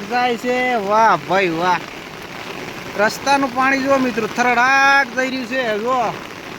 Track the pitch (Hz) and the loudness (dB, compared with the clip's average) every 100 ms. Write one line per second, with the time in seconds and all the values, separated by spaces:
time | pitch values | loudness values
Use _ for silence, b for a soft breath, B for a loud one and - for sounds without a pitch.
0 | 202 247 247 233 247 247 254 240 196 214 | 0 0 0 0 -2 0 0 0 2 4
1 | 220 175 151 185 185 165 180 170 - - | 6 4 2 2 2 0 0 0 -4 -14
2 | - - - - - - - - - 190 | -14 -14 -14 -14 -12 -12 -12 -12 -8 -2
3 | 214 - 277 277 269 247 262 269 269 269 | -2 0 0 0 0 0 0 0 2 2
4 | 254 220 214 - 247 240 262 269 277 277 | 0 -2 -4 0 2 4 4 4 6 4
5 | 254 247 262 262 226 262 233 208 233 254 | 2 -2 -4 -4 -4 -4 -2 -2 0 0
6 | 208 143 - - - | -2 -4 -10 -14 -14